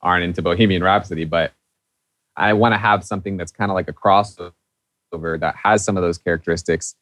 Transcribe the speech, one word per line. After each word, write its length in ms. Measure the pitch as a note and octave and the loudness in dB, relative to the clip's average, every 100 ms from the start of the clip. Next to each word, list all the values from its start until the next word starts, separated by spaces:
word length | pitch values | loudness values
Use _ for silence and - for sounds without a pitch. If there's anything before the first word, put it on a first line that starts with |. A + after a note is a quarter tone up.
aren't 240 | F2 F2+ F2 | 2 0 0
into 160 | F2 | -2
Bohemian 420 | F2 F2 A2 F#2 | -2 2 2 2
Rhapsody. 400 | F2+ G2+ G2 D#2+ | 2 2 0 -8
But 300 | D#2+ E2 D#2 _ _ _ _ _ _ _ _ - | -4 -2 -2 _ _ _ _ _ _ _ _ -4
I 160 | G2+ | 0
wanna 260 | G#2+ A#2 G#2 | 4 4 2
have 280 | G#2+ G#2 F#2 | 2 0 0
something 320 | G2+ G2 G2 | -8 -6 -8
that's 140 | E2+ | -10
kinda 200 | _ G2+ | _ -4
like 140 | F#2+ E2 | -2 -4
a 60 | |
crossover 580 | D#2 G#2 G2 G#2 - F2 _ _ _ _ _ _ E2+ E2 D#2+ | -4 2 4 2 -6 -18 _ _ _ _ _ _ -10 -6 -2
that 160 | D#2 - | -4 -2
has 220 | G2+ G#2+ G2 | 2 2 2
some 100 | G2 | 0
of 80 | |
those 140 | F2 E2+ | 0 -2
characteristics. 800 | - E2+ - E2+ - E2 - - | -2 -4 -2 -4 0 -2 -2 -16